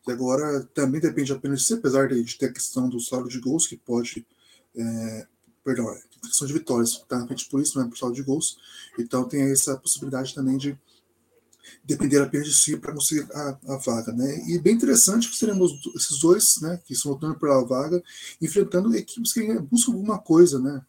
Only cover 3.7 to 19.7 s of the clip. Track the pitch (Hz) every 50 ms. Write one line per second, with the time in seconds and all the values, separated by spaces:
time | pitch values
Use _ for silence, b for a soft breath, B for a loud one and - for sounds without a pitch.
3.7 | - - _ - 120 120 120 120 - - - b b b b b b b b b
4.7 | _ 117 117 113 113 113 113 110 110 110 107 _ _ _ _ _ _ _ _ 139
5.7 | 127 120 117 107 - - - _ _ _ - 117 - - 147 135 147 156 - -
6.7 | 127 117 117 117 - - - _ 131 123 120 123 135 131 - - 143 135 147 143
7.7 | - 139 127 117 117 - 131 123 120 135 135 135 135 165 - - - B B B
8.7 | B B B B B - 120 120 - 127 127 123 - 143 135 139 135 135 - 147
9.7 | 135 131 _ - - 143 139 139 127 127 135 135 - 147 135 131 135 139 139 143
10.7 | 143 139 _ b b b b _ _ _ _ _ _ _ _ _ _ B B B
11.7 | B B _ - 147 - - 139 139 143 139 - - 143 147 151 147 - - 147
12.7 | 151 - - 143 151 143 - - 156 151 127 - - 147 147 139 135 - - -
13.7 | 135 135 - 127 117 113 113 117 117 120 127 139 147 160 - - 170 170 147 185
14.7 | 233 233 - 277 247 - - 185 202 233 226 - - - - 214 202 185 180 170
15.7 | 143 - - - - - - - 147 - - 170 180 214 - - - - 151 160
16.7 | 180 175 _ - 131 - - 147 139 139 156 156 151 - - 147 139 131 123 120
17.7 | 131 127 143 156 175 175 175 B B B B B B B 165 - - 202 196 -
18.7 | - 180 196 226 226 208 - - - 240 233 - - 233 214 214 226 226 156 -